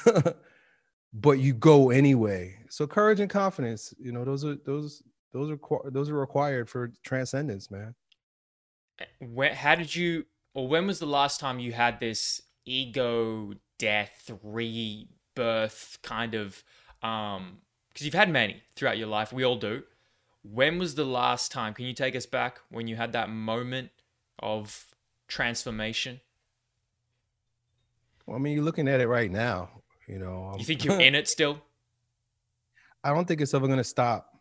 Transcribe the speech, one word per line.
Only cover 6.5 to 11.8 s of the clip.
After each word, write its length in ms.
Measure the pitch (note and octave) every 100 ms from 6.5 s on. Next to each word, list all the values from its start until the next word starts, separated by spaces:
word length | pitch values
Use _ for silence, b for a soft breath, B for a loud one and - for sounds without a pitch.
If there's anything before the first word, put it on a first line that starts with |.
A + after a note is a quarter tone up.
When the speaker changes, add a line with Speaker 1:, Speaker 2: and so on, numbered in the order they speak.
| C3 A#2
Speaker 1:
for 240 | B2+ B2 -
transcendence, 680 | - C3 B2+ C3+ D3 G2 -
man. 240 | G2 G#2+ B2 _ _ _ _ _ _ _ _ _ - - -
Speaker 2:
When, 340 | B2+ A#2 C#3
how 200 | C3+ C#3+
did 200 | E3+ D#3+
you, 320 | E3 F3 E3 - _ _
or 140 | C#3 B2+
when 180 | D#3+ F#3+
was 120 | E3+
the 80 | D#3
last 340 | C#3+ C#3 -
time 180 | C#3 B2+
you 140 | A#2+
had 260 | A#2